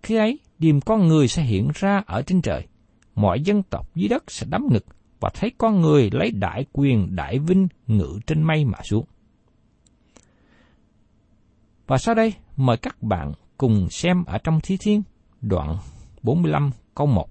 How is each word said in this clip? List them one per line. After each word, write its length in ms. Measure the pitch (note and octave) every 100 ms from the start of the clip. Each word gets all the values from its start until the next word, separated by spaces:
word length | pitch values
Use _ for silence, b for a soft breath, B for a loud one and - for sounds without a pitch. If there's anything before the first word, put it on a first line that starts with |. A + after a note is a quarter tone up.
Khi 140 | - A3
ấy, 220 | G#3+ C#4+ _ _
điềm 220 | D#3+ C#3+
con 280 | - A3 E3+
người 200 | D#3+ C3
sẽ 140 | -
hiện 280 | C#3 G2 B2+
ra 280 | D3+ G3 G3+ -
ở 160 | D3
trên 200 | D3 F3+
trời. 240 | D#3 D2 - _ _ _ _
Mọi 260 | - G2+ F#2+
dân 220 | D#3+ G#3
tộc 320 | F#3+ C#3 C3
dưới 140 | D#3+ G3+
đất 160 | B3+ -
sẽ 180 | - E3
đấm 160 | F3 C#4+
ngực 160 | A2+ - - _ _
và 100 | -
thấy 180 | - A3+ -
con 220 | A3+ G#3
người 300 | D#3+ D3 A2
lấy 180 | A2+ G3+
đại 360 | A3+ F#2 G#2+ C#3
quyền, 440 | - C#3 A#2+ E2+ F#2
đại 220 | C#2+ C3
vinh 300 | D#3 F#3 F#3+ _ -
ngự 320 | G#2+ D#2 G2 -
trên 160 | D#3
mây 220 | D#3+ D#3
mà 140 | C#3 - -
xuống. 140 | G#2 - _ _ _ _ _ _ _ _ _ b b b b b b b b _ _ _ _ _ _ _ _ _ _ -
Và 120 | C3+
sau 160 | -
đây, 200 | A3+ A3 G3 _ -
mời 200 | C3+ A2+
các 260 | - -
bạn 300 | A2+ F#2 D2 D2+ _ _
cùng 300 | C3 G#2+ F2
xem 340 | - E3+ F3+
ở 140 | E3+ G2+
trong 220 | - D#3+
Thi 140 | - F#3+
Thiên, 220 | G#3 G#3 G3+ _ _ _
đoạn 360 | A2+ F2+ D2+ F#2 B B B B
bốn 200 | - D#3
mươi 100 | E3
lăm, 180 | D3+ C#3+ B2+ _
câu 120 | - D3
một. 240 | G#2+ -